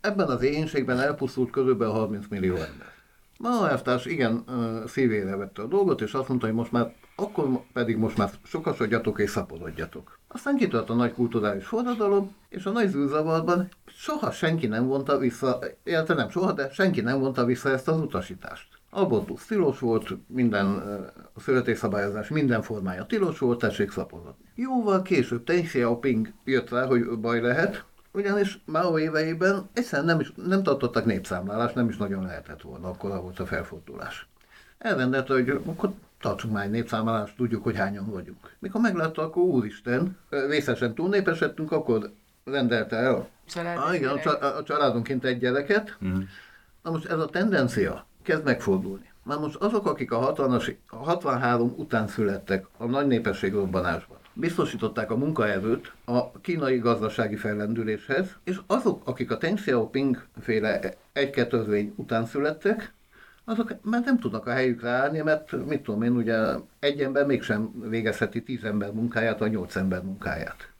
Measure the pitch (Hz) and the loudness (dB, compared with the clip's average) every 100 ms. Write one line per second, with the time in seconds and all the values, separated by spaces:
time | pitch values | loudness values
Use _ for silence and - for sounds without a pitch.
0 | 214 196 151 123 131 147 156 147 123 123 | 0 0 0 2 2 2 0 0 2 2
1 | 139 143 131 131 120 - 127 117 113 110 | 2 0 -4 0 0 2 2 4 2 2
2 | 107 104 101 101 92 90 - - - - | 0 -4 -6 -2 0 0 -4 -10 -20 -20
3 | _ _ _ _ 233 240 170 127 - 123 | _ _ _ _ -2 2 2 2 0 0
4 | 135 165 117 117 120 127 113 113 110 - | 0 0 2 0 -2 -4 -2 -4 -4 2
5 | 127 107 95 98 98 - 113 190 190 143 | 2 2 0 -4 -6 -8 0 2 2 2
6 | 104 135 131 127 110 113 117 123 113 - | -2 -4 0 0 0 0 0 0 0 -6
7 | - - 202 - 143 123 - 127 113 107 | -18 -6 -4 0 0 -2 -4 -2 0 2
8 | 110 - 98 - - 117 160 - 110 113 | 0 0 -2 -4 -8 -4 -4 -2 0 2
9 | - 104 101 - 92 82 85 80 160 - | 0 0 0 0 -4 -8 -10 -8 -10 -10
10 | - - _ - 285 277 214 120 110 117 | -18 -20 _ -8 0 2 2 2 0 2
11 | 120 120 117 117 104 98 95 226 247 233 | 0 2 0 2 0 -2 -4 -2 -2 0
12 | 202 196 196 - _ 190 196 233 202 143 | 4 4 2 -10 _ -8 -2 0 2 2
13 | 139 151 156 160 160 175 185 - - - | 2 2 2 2 4 2 0 -8 -20 -10
14 | - 302 196 - 160 165 120 110 131 139 | -4 -2 -2 0 0 2 0 0 2 0
15 | 135 139 131 - 131 120 - - - 165 | 2 2 2 0 -2 0 -4 -8 -2 0
16 | 160 160 - 175 185 160 135 - 190 127 | 2 0 0 0 0 0 -4 2 2 2
17 | 110 135 135 127 120 120 135 131 131 160 | 0 0 0 2 2 2 2 0 2 0
18 | 147 90 - 92 - - - - _ - | 0 -4 -6 -12 -14 -16 -18 -20 _ -2
19 | 190 107 - - - 214 151 131 120 113 | 2 2 -2 -10 -4 2 2 2 0 0
20 | - 95 - 123 120 104 98 101 104 104 | -2 -10 -6 0 2 4 2 0 -4 -8
21 | 95 - - - - 127 120 110 104 101 | -10 -16 -20 -10 0 2 2 0 0 0
22 | 101 104 104 156 139 113 - 107 92 92 | 0 -4 -2 2 4 2 0 -4 -4 -6
23 | - 226 180 156 127 120 110 - 101 - | -2 0 0 2 0 2 0 0 -2 -2
24 | 82 87 82 - - - 262 262 208 190 | -8 -10 -16 -20 -16 -6 0 2 4 2
25 | 185 170 120 120 - 175 165 131 120 120 | 4 2 2 -2 2 2 2 2 2 2
26 | 135 113 107 - - 131 117 123 127 120 | 2 2 0 -6 0 0 2 -2 4 4
27 | 117 117 113 117 120 135 202 - - - | 4 -2 0 2 2 2 0 -2 -14 -20
28 | _ 190 202 202 196 - - 156 180 160 | _ -4 0 2 0 -4 -2 0 2 2
29 | 160 156 160 165 185 196 196 - 240 143 | 2 0 0 2 2 2 -2 -6 -2 0
30 | 160 160 - - 147 196 190 139 123 - | 2 2 0 -4 0 2 4 2 2 2
31 | 110 95 - 90 95 107 117 127 113 98 | 2 0 -2 -6 -4 -2 0 2 0 0
32 | 101 95 92 80 - - - 92 90 90 | -2 -2 -4 -8 -12 -16 -14 -10 -10 -6
33 | 101 98 90 92 92 85 - 80 - - | -6 -6 -8 -8 -6 -6 -6 -14 -14 -12
34 | - - - _ _ - - _ 226 160 | -12 -12 -16 _ _ -20 -20 _ -2 0
35 | 127 135 135 131 123 139 - 160 196 - | 2 2 2 2 2 0 -4 -2 -4 -4
36 | - _ - 101 113 104 101 113 117 110 | -18 _ -6 -4 -2 -2 0 -2 -2 -2
37 | 113 113 104 - 120 110 120 104 98 101 | 0 0 -4 -2 -2 0 -2 0 -2 -2
38 | 101 95 - - - - 190 214 233 180 | -6 -6 -10 -16 -20 -12 -6 2 2 2
39 | 160 160 160 175 180 135 107 - 120 127 | -2 -2 -2 2 4 4 0 -6 -2 0
40 | 185 - _ 143 135 151 143 117 120 117 | 0 -4 _ -2 0 0 0 0 0 0
41 | 175 202 190 160 147 - 156 156 151 110 | 2 2 2 0 -2 -2 -2 0 2 0
42 | 104 - _ _ - 139 120 117 107 113 | 0 -14 _ _ -4 0 2 2 0 0
43 | 127 165 - _ - 175 170 170 147 180 | 2 0 -2 _ -12 -6 -4 -2 0 0
44 | 135 143 156 143 139 139 147 147 139 117 | 0 0 0 0 0 -2 -4 2 2 2
45 | 113 131 131 123 123 127 139 202 208 - | -2 -2 0 0 2 0 2 0 0 -6
46 | 95 95 190 - - - _ - 165 165 | -2 -2 -4 -12 -20 -20 _ -12 -6 -6
47 | - 160 151 175 214 175 123 107 95 - | -2 -2 0 0 2 4 2 2 0 -2
48 | - _ - 156 143 120 - 95 98 98 | -12 _ -2 0 2 0 2 2 0 -8
49 | - - 120 147 147 147 202 220 196 143 | -14 -16 -6 -4 -4 0 0 2 0 -2
50 | 123 117 131 - 135 123 - - _ 113 | -2 2 2 2 2 2 0 -8 _ -8
51 | 143 170 151 127 123 120 120 - 147 113 | -2 0 0 0 2 4 2 0 -2 0
52 | 107 - 104 98 - 95 - - 117 135 | 0 0 0 0 -2 -2 -2 -8 -2 2
53 | 143 117 113 95 95 104 95 92 90 82 | 4 2 2 0 0 2 0 0 0 -2
54 | - - - - 160 - 156 107 110 117 | -6 -20 -16 -4 -2 0 -2 -2 -4 -2
55 | 107 117 147 156 104 98 107 127 - - | -2 0 0 2 2 2 0 0 -4 -14
56 | - 123 - - - 165 135 127 117 113 | 0 0 0 -8 -4 0 2 2 2 2
57 | 107 117 107 104 107 104 107 113 110 107 | 0 0 -2 -2 -2 -2 -2 -2 -2 -4
58 | - 135 190 - - 185 - 233 233 - | 0 -2 -2 -6 -8 -8 0 0 2 -2
59 | - 123 120 117 165 208 - 123 107 135 | -6 -6 -4 -2 0 0 2 0 2 0
60 | 139 123 - - - 110 107 - - - | 0 0 -6 -10 -2 0 2 0 -4 -8
61 | _ 139 139 127 120 120 104 104 104 - | _ -2 0 0 2 2 2 0 0 -6
62 | - 113 117 143 147 151 202 226 - _ | -2 -2 0 0 -2 0 0 0 -4 _
63 | _ - - _ - 226 226 240 208 240 | _ -20 -20 _ -4 -2 -2 -4 -2 0
64 | 240 240 - 110 - 131 131 117 120 123 | 2 2 2 -4 -2 2 2 0 0 0
65 | 143 160 156 151 - 135 135 151 - 107 | 2 0 0 0 0 -6 -2 -4 -2 0
66 | 120 123 110 113 110 65 - _ 143 143 | 2 2 2 2 2 -2 -6 _ -2 0
67 | 139 139 143 123 - 107 110 120 113 113 | 0 2 2 2 0 -2 -2 -6 -4 0
68 | 110 - 110 117 - 123 110 104 101 110 | 0 0 -2 -2 -6 -6 -2 -2 -2 -2
69 | 117 117 113 107 107 107 87 95 95 92 | -2 0 0 2 0 0 -2 -2 0 0
70 | 92 98 - - - - - | -4 -6 -6 -4 -6 -10 -18